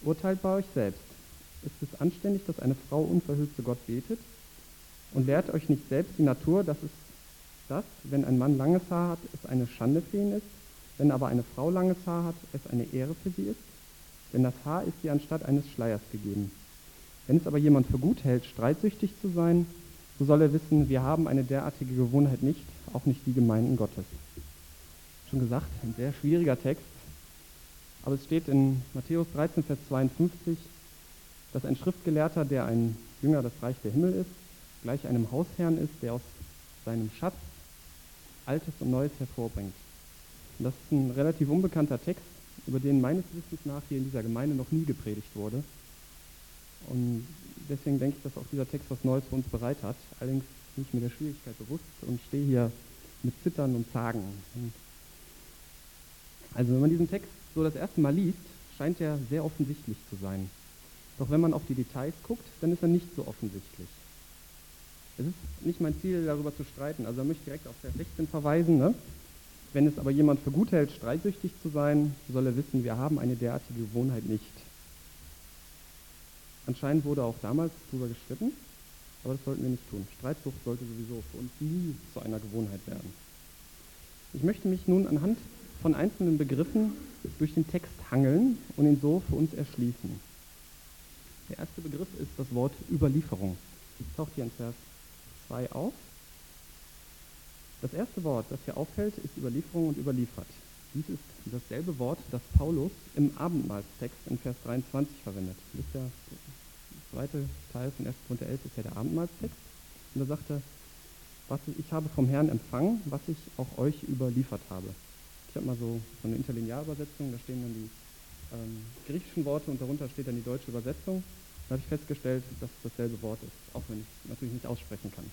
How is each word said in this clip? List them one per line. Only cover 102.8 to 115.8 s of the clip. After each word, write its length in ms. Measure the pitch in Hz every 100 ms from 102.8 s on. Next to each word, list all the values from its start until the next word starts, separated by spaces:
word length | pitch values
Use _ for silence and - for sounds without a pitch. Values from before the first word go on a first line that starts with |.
| 151 - -
im 240 | - 143 147
Abendmahlstext 920 | 165 170 - 101 101 - 123 - -
in 120 | 127
Vers 180 | 135 123
dreiundzwanzig 580 | 120 120 123 135 143 147
verwendet. 340 | - 98 95 92 -
Das 140 | - 69
ist 80 |
der 160 | 139 127 123 - - - 131 - - - - -
zweite 340 | 131 139 151 139 - -
Teil 200 | 123 131
von 140 | 135 -
erster 140 | 127 -
Korinther 200 | 123 -
elf, 180 | 135 -
ist 100 | -
ja 80 |
der 140 | 110 -
Abendmahlstext. 640 | 127 165 170 - 214 - - - - - - -
Und 40 |
da 60 | 135
sagt 240 | 147 -
er, 120 | 147 131 - - - - - - - -
„Was 140 | 139 - -
ich 160 | 156
habe 160 | 160 156
vom 180 | - 131
Herrn 220 | 139 156
empfangen, 520 | 117 - 123 170 226 170
was 160 | 139 -
ich 80 | 160 - -
auch 200 | 127 -
euch 260 | 131 147
überliefert 580 | - 135 127 123 131 101 -
habe.“ 200 | 92 95 95 - - - - -
Ich 60 | -
hab 80 |
mal 140 | 127
so, 240 | 123